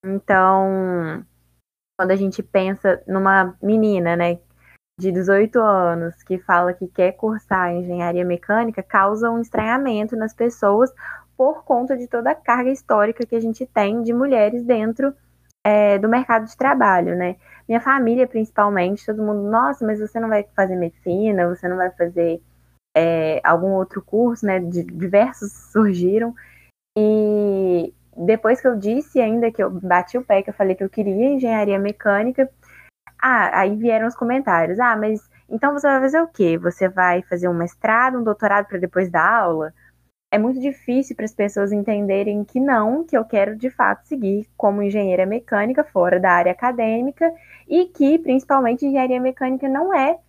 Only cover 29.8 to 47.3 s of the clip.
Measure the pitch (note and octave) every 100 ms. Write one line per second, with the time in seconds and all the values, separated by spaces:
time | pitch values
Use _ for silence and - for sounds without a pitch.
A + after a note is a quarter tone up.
29.8 | F#3+ F3+ F3+ B3 B3 G3 G3 - G3 F#3
30.8 | F#3+ - G3+ G3 B3+ C#4 B3 A3 G3+ G3
31.8 | G3+ G#3 G#3+ G3+ A3+ B3+ C4+ _ _ -
32.8 | _ _ - _ B3+ A#3+ G3 - G3 G#3+
33.8 | A#3 A3 A3+ A#3+ A#3 C4 C4+ E3+ E3 F#3+
34.8 | B3 A3 G#3+ G#3+ _ _ _ A3 C#4 C#4+
35.8 | C#4+ C4+ C4+ D#4+ E4 - F3+ E3 F3 -
36.8 | F#3 F#3 F3+ F3 - F3 F3+ E3+ E3+ _
37.8 | A3 A3 B3+ B3+ A3 G#3+ G#3+ G3+ G3+ F#3+
38.8 | F3+ F3+ F#3 E3+ E3+ A3+ F#3 D#3+ D#3 _
39.8 | _ _ _ _ _ G#3 A3+ C4 C4+ C4+
40.8 | - B3 C4+ A#3+ A3 - G3+ G3+ G3+ G#3
41.8 | G3+ G#3 G3+ G3 G3+ G#3 G#3 B3+ C#4 A#3+
42.8 | G#3+ C#4 E4 B3+ A3+ G#3+ G3+ G#3+ B3 -
43.8 | G3+ G3+ _ C#4+ G3+ G3+ G#3+ _ G#3 G3+
44.8 | G3+ G#3 G3 F#3 F#3+ A3+ - G#3 G#3+ C4
45.8 | D4 F#3+ F3 F3+ F#3+ F3 F3+ F3+ B3 A#3+
46.8 | A3+ A3+ B3+ - E4